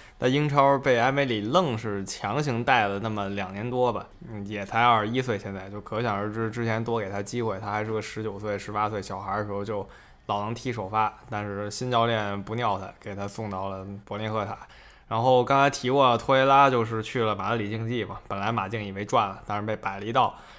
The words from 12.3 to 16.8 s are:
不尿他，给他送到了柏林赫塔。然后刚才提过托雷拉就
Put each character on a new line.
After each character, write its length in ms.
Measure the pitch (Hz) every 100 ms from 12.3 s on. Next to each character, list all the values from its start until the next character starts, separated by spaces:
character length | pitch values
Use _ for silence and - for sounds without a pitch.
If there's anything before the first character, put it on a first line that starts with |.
| 101
不 100 | 98
尿 240 | 117 117 98
他， 100 | 92 -
给 160 | 107 98
他 120 | 101
送 220 | - 107
到 200 | 95 98
了 140 | 95 95 101 -
柏 140 | 104
林 120 | 110
赫 140 | 110 98
塔。 100 | - - - - - -
然 140 | 113
后 220 | 127 127
刚 180 | 120 139
才 80 | 139
提 220 | 139 123
过 260 | 139 131 117
托 180 | - 135
雷 100 | 135
拉 220 | 139 139
就 160 | 127